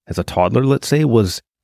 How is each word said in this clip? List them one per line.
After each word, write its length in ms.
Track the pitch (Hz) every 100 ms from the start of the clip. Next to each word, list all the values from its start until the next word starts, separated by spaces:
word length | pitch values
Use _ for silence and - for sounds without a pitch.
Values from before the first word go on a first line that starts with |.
| -
as 100 | 85
a 60 |
toddler, 400 | - - 90 123
let's 240 | 135 135 -
say, 160 | 151
was 360 | 151 113 92 - _ _